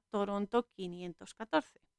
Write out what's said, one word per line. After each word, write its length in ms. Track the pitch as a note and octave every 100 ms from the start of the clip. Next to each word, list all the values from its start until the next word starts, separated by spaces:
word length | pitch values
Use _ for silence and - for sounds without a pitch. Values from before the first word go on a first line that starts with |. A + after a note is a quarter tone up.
| _
Toronto 580 | G#3+ G3+ G3+ G3+ A#3 A#3+
quinientos 680 | - F3+ F3 F3+ E3 F#3+
catorce. 460 | - A3 D#4+ - _ _